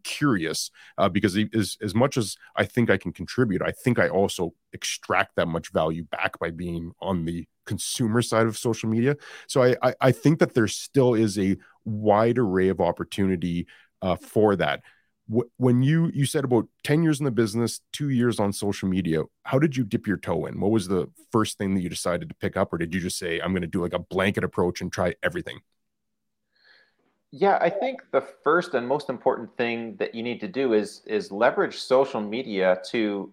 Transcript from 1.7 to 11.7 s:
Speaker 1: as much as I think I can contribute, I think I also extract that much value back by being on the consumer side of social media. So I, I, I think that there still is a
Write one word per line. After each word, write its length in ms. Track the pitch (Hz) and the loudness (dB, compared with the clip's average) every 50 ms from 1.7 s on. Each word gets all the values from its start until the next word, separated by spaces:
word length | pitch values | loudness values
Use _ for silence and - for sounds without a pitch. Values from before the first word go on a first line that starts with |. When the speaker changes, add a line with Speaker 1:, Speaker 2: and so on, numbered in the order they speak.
| - - | -4 -8
Speaker 1:
as 140 | 101 104 85 | -8 -2 0
much 220 | 113 127 143 - | 2 2 2 2
as 200 | 135 107 92 - _ - - - | -2 -2 -4 -6 _ -16 -10 -2
I 80 | - 104 | -2 -2
think 260 | - - 123 117 107 | 0 2 0 2 2
I 60 | 98 | 2
can 160 | 95 - 87 | 0 0 -8
contribute, 500 | - - 87 - - 120 127 107 90 82 | -8 -8 -10 -8 -2 -2 0 0 0 -2
I 80 | 80 82 | -2 -4
think 300 | 85 - - 127 120 117 | -4 -2 -2 0 2 2
I 80 | 90 - | 2 2
also 440 | - 95 101 - - - 87 85 - _ _ _ | 2 2 0 0 0 -4 -6 -6 -6 _ _ _
extract 640 | - - - - - - - - 92 92 101 - - | -16 -10 -8 -8 -8 -8 -4 -2 0 0 0 -2 0
that 100 | 101 87 | -2 -2
much 240 | 85 82 85 - - | 0 -2 -6 -6 -2
value 340 | - 90 80 80 82 85 82 | -2 0 0 0 -2 -4 -8
back 360 | - - - 92 98 - - | -8 -8 -4 -4 -6 -4 -4
by 100 | 85 82 | -6 -6
being 420 | 82 80 87 87 85 85 85 82 - - | -6 -6 -8 -6 -6 -6 -8 -10 -12 -10
on 240 | 85 95 95 87 82 | -6 -4 -4 -2 -2
the 220 | 85 85 85 78 _ _ _ - | -4 -6 -8 -10 _ _ _ -10
consumer 540 | - 104 87 - - - - 127 110 110 120 | -8 -8 -6 -6 -8 -4 -2 -2 0 2 0
side 280 | 117 - 117 110 113 113 | 0 2 2 2 2 2
of 100 | 107 - | 0 -2
social 300 | - 120 110 - - 110 | -2 -2 -2 -2 -2 -2
media. 280 | 110 117 120 139 147 - - - - - - | 0 2 2 0 0 -2 -8 -20 -20 -20 -12
So 160 | - - 139 | -2 2 4
I, 140 | 123 127 120 - | 4 4 4 4
I, 140 | 123 127 - - | 0 0 0 4
I 120 | 135 131 | 2 2
think 280 | 123 - - 143 165 - | 2 4 4 2 4 4
that 140 | 175 - - | 2 2 4
there 120 | 123 110 | 2 2
still 480 | 101 - - - - - 139 127 127 117 | 2 0 -6 -10 0 2 4 4 4 4
is 240 | 107 113 104 95 104 | 4 2 2 2 2
a 180 | 95 95 95 - - _ | 2 2 0 0 -4 _